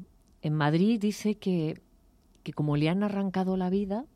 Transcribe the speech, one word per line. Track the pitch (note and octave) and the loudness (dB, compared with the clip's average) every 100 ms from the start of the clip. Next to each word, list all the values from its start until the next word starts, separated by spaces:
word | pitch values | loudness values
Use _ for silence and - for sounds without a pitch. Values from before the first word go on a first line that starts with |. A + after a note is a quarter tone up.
| F#3 _ _ _ | -12 _ _ _
en | D#3 | -2
Madrid | D3+ D3 D#3+ G3+ A#3 | 2 2 4 4 2
dice | G#3 G3+ G#3+ G#3 | 0 -2 -2 -2
que, | G3 F3+ D#3 - _ _ _ _ _ _ | -2 0 -2 -4 _ _ _ _ _ _
que | - | -10
como | - D3 D3 | -4 0 2
le | D#3 | 2
han | F#3 | 0
arrancado | G#3 G3 G3 F#3 F#3 F#3+ | 0 -2 -2 -2 0 0
la | F3+ | 0
vida, | G3 G3+ G#3 D#4 | 0 -2 -4 -8